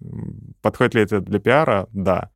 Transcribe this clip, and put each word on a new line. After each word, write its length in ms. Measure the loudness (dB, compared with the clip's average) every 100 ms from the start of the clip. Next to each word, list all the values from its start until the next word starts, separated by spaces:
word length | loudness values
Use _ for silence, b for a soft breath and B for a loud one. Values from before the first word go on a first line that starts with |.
М, 540 | -14 -12 -12 -12 -18 -4
подходит 340 | -2 2 2 2
ли 60 |
это 180 | 2 0
для 160 | 0 -2
пиара? 480 | 2 2 4 0 -2
Да. 400 | -4 0 0 -2